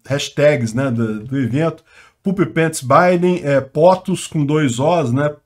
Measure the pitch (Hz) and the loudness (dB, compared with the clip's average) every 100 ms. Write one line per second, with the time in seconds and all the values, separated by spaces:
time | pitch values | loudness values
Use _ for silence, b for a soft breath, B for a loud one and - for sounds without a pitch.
0 | - 143 - - 107 113 117 113 139 117 | -6 -6 -4 0 2 2 -2 -2 -2 -2
1 | 110 107 120 135 120 135 165 160 _ b | -2 -4 -6 -4 -2 0 -2 -4 _ b
2 | b b 196 185 170 160 160 160 123 147 | b b -4 0 0 0 -2 -2 0 2
3 | 180 180 180 180 143 139 131 151 170 185 | 4 2 2 0 0 -2 -2 2 4 4
4 | - 175 - 160 139 151 147 117 147 175 | -2 -6 -4 -4 0 0 0 0 0 0
5 | 131 131 147 147 | 0 0 -2 -4